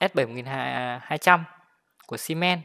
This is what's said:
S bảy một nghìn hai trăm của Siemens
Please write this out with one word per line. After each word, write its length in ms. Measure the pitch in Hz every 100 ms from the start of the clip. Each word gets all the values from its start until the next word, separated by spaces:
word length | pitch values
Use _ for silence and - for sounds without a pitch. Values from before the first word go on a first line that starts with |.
S 140 | 190
bảy 120 | - 120
một 60 |
nghìn 100 | 120
hai 720 | 123 135 127 127 123 123 - 131
trăm 240 | - 180 165 - _ _ _ _ -
của 100 | 156
Siemens 460 | - 160 175 180